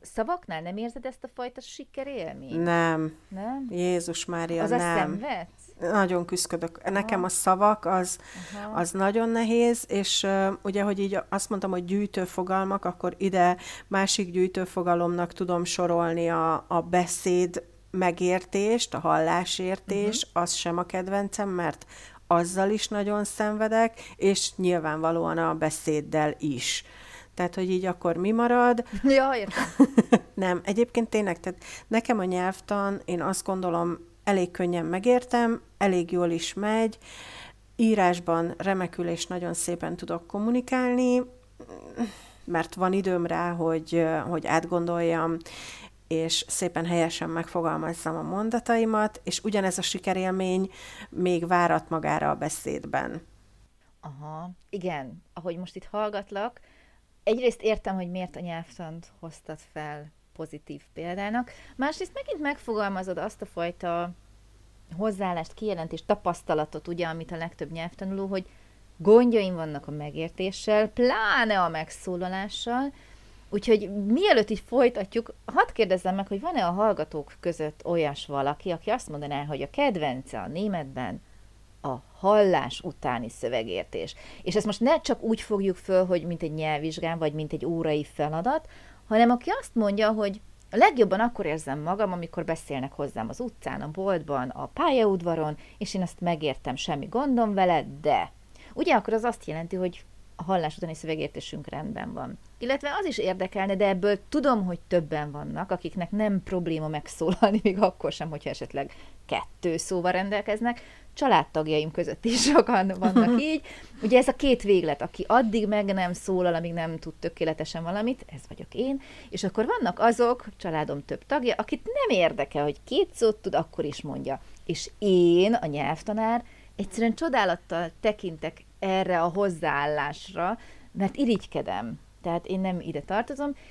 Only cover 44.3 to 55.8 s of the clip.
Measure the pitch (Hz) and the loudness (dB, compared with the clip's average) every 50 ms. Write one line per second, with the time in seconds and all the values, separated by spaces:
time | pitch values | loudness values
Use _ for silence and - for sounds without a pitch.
44.3 | 175 156 - - 156 165 165 170 175 170 170 175 170 170 170 170 165 160 165 165 | -2 -2 0 2 2 2 2 2 -2 0 0 0 0 0 2 2 2 2 0 0
45.3 | 165 165 - - - - - - - - - - - - _ - 165 160 165 165 | -2 -4 -6 -12 -16 -14 -14 -16 -16 -18 -20 -20 -20 -20 _ -4 -2 -2 0 0
46.3 | - - - - - - 185 175 175 175 165 170 175 170 165 165 - - 170 165 | -2 -2 -2 -4 -4 -2 -2 -2 0 -2 0 2 2 2 2 2 0 -4 -6 -4
47.3 | 165 170 165 - - 175 165 160 160 156 160 160 170 - - 160 160 160 156 156 | -4 -4 -6 -4 -4 -2 0 0 -2 -2 -4 -4 -6 -4 -6 -4 -4 -4 -4 -4
48.3 | 185 202 214 226 247 226 - - 233 226 226 220 220 214 214 214 - - - 185 | -4 -2 -2 -2 -2 -2 0 2 2 2 2 2 2 2 2 0 -2 -6 -8 -6
49.3 | - - - 226 208 202 190 185 180 190 175 - - 180 - 196 185 190 185 185 | -6 -4 -4 0 0 2 0 0 -2 -2 -4 -4 -4 -4 -2 -2 0 0 0 0
50.3 | 185 190 190 185 185 185 190 190 - - - - - - 202 - - - 180 180 | 0 0 0 0 0 0 0 -2 -6 -14 -18 -18 -16 -18 -16 -10 -4 0 2 2
51.3 | 180 165 170 175 180 175 175 170 160 160 - - 165 160 156 151 156 156 151 147 | 2 2 2 2 4 4 4 4 4 2 0 -2 -4 -2 0 0 0 0 0 0
52.3 | 143 - 143 156 - - - 139 143 135 - 143 139 139 135 - - 165 - - | 0 -2 -2 -6 -6 -6 -6 -6 -6 -6 -6 -4 -4 -4 -4 -4 -6 -10 -12 -16
53.3 | - - - - _ _ - _ _ _ _ _ _ _ - 151 135 139 151 151 | -20 -20 -20 -20 _ _ -20 _ _ _ _ _ _ _ -18 -16 -14 -14 -14 -12
54.3 | 156 160 175 180 180 - - - - 196 180 185 160 143 135 123 - 175 _ _ | -12 -12 -12 -14 -16 -18 -14 -10 -10 -6 -4 -4 -4 -4 -8 -10 -14 -18 _ _
55.3 | - 180 160 180 170 175 185 - - 185 | -16 -10 -8 -8 -6 -6 -10 -12 -12 -14